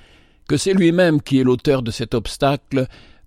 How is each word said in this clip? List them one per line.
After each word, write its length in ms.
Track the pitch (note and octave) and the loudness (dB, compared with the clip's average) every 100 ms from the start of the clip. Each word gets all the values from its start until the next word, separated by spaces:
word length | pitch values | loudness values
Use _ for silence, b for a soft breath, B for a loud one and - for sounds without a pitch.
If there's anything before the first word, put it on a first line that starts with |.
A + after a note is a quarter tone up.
| b b b b - | b b b b -4
que 100 | D3 | -2
c'est 160 | G3 | 0
lui-même 480 | F#3+ E3 E3+ F3 D3+ | 2 2 4 2 2
qui 180 | - C3+ | 0 0
est 60 | B2+ | 2
l'auteur 360 | B2 - C3+ | 0 0 0
de 100 | A#2 | -2
cet 220 | - A#2 | -8 -6
obstacle 760 | B2 - - C#3 C#3+ - C3+ B2+ b b b | -6 -6 -4 -2 -2 -4 -4 -4 b b b